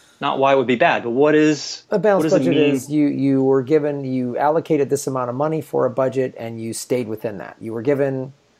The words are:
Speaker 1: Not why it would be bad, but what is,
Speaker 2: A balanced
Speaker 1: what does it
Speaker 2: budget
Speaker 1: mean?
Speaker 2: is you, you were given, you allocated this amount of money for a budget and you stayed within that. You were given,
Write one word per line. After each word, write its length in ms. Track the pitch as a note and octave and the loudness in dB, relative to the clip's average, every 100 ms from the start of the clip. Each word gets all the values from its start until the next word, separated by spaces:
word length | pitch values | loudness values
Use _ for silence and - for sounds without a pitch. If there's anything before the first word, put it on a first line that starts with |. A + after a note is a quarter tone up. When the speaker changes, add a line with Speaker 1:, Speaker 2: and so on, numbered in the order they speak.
| _ - | _ -8
Speaker 1:
Not 180 | C#3+ C3+ | -4 0
why 160 | C3+ | 4
it 20 | C3+ | 4
would 100 | A#2+ | 2
be 100 | A#2 | 2
bad, 280 | E3+ A2 | 2 2
but 60 | A#2 | 0
what 240 | B2 D3+ | 2 4
is, 500 | D3+ D3+ C#3+ - - - | 6 4 2 -6 -14 -4
Speaker 2:
A 80 | G#3 | 0
balanced 340 | G#3 F#3+ D#3 | 2 2 2
Speaker 1:
what 60 | E3+ | 2
does 80 | C3 | 2
it 40 | |
Speaker 2:
budget 120 | C#3+ | 2
Speaker 1:
mean? 100 | D3 | 2
Speaker 2:
is 160 | C3+ C#3 | 0 -2
you, 160 | D3+ C#3+ | 0 0
you 380 | C3+ C#3 C3+ | 0 0 2
were 180 | C3+ C3+ | 2 2
given, 420 | B2+ D#3 D3 C#3+ | 2 0 0 -4
you 320 | C3 C3 B2 A#2+ | -4 -4 -4 -2
allocated 540 | C#3+ D#3+ - D#3 B2+ | 0 0 0 0 0
this 160 | C#3 D3 | -2 -2
amount 240 | B2+ B2 | -4 -4
of 60 | B2 | -4
money 240 | D3+ D#3+ | -2 -4
for 260 | C3+ C#3 C3 | -4 -2 0
a 40 | |
budget 440 | A#2 C3 B2+ B2+ - | 0 -2 -2 -4 -6
and 240 | A#2 A2+ | -12 -10
you 120 | A2+ | -8
stayed 340 | A2 - B2+ G#2+ | -8 -4 -4 -2
within 320 | A2 A2+ G2 | -8 -8 -8
that. 180 | - - | -12 -12
You 120 | A2+ | -10
were 100 | A2+ | -4
given, 500 | A#2+ C#3 C#3 C3 C3+ - _ | -2 0 0 -4 -8 -14 _